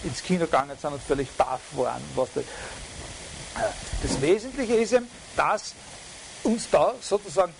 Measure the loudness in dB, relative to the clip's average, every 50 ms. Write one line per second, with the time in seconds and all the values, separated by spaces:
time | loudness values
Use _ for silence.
0 | -4 -4 -6 -6 0 0 2 2 4 4 4 4 2 2 -4 -6 -6 -4 -4 -4
1 | 0 0 2 2 2 -4 2 2 2 2 2 -4 -4 -8 -2 0 0 0 0 -4
2 | -6 -6 0 0 0 0 0 -4 -6 -4 -8 -12 -10 -10 -10 -12 -12 -12 -12 -12
3 | -12 -12 -12 -12 -14 -14 -12 -12 -12 -10 -4 -2 -2 -2 -2 -4 -8 -6 -4 -2
4 | 0 0 0 2 4 4 4 4 2 -6 -4 -2 0 4 4 4 4 6 4 4
5 | 4 2 -12 -18 -18 -8 -2 0 2 2 2 0 -2 -8 -14 -14 -16 -18 -16 -16
6 | -16 -16 -16 -16 -16 -16 -16 -2 0 2 2 2 0 4 6 6 6 6 4 0
7 | -2 0 0 0 0 0 2 2 2 2 2